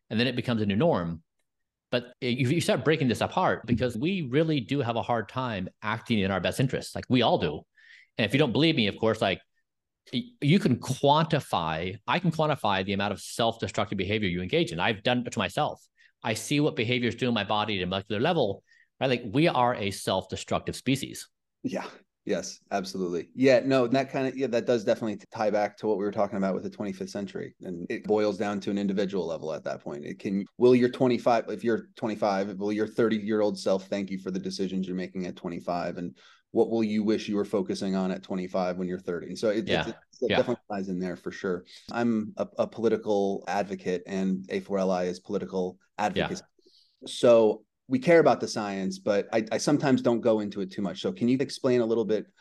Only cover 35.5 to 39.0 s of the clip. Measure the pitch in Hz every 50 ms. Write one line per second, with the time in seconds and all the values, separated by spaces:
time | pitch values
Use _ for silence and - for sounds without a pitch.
35.5 | 87 90 - - 87 87 85 87 82 82 87 87 - - - - - _ _ _
36.5 | - 110 113 110 113 113 113 107 107 107 107 104 110 101 - - 104 101 101 98
37.5 | - 104 92 92 101 95 101 98 95 95 95 92 92 90 - - 101 92 90 92
38.5 | - 95 92 90 90 90 92 90 90 90